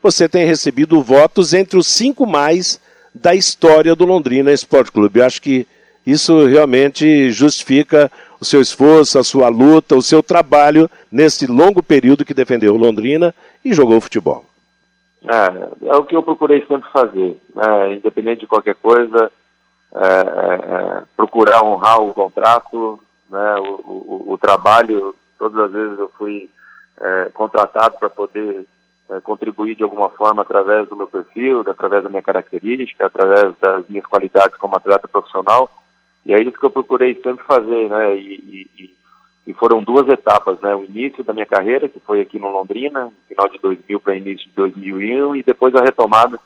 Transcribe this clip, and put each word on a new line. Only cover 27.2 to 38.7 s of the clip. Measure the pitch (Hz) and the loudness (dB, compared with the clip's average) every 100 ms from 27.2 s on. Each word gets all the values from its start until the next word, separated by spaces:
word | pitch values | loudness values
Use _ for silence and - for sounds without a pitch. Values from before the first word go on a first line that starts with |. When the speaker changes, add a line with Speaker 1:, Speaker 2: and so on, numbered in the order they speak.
| 92 | -6
Speaker 2:
contratado | - 110 107 101 110 113 - | -8 -4 -2 -2 0 -2 -2
pra | 107 | -10
poder, | - 101 107 107 98 95 _ _ _ _ | -8 -12 -10 -10 -12 -16 _ _ _ _
é, | 95 | -16
contribuir | - 107 110 104 107 110 | -12 -10 -10 -8 -10 -6
de | |
alguma | 107 104 98 | -8 -4 -6
forma | - 107 104 | -2 -2 -2
através | 98 101 98 107 101 | -2 -2 0 -2 -2
do | 101 | -12
meu | 98 | -12
perfil, | 95 85 113 131 127 | -12 -12 -6 -4 -2
através | 101 95 98 101 | -4 -8 -4 -4
da | 98 | -4
minha | 98 | -8
característica, | 95 92 - 87 104 127 120 - 95 | -6 -6 -6 -10 -8 -8 -10 -6 -6
através | - 95 98 101 87 | -2 2 2 2 0
das | 95 95 90 | -4 -2 -8
minhas | 101 - | -14 -4
qualidades | 98 95 98 98 - | -4 0 0 0 -2
como | 101 95 | -6 -6
atleta | 98 98 - | -2 -2 -2
profissional. | 101 - 95 92 117 131 _ _ _ _ _ | -8 -6 -8 0 0 0 _ _ _ _ _
E | - | -2
é | 104 | 0
isso | 120 - | 0 -4
que | 143 | -4
eu | |
procurei | 135 - 123 127 120 | -4 -4 -2 -2 -2
sempre | 127 127 - | -8 -10 -2
fazer, | 135 110 117 110 | -2 0 -4 -4
né? | 107 107 98 | -2 -2 -4
E, | 98 95 - 95 95 | -10 -20 -20 -20 -20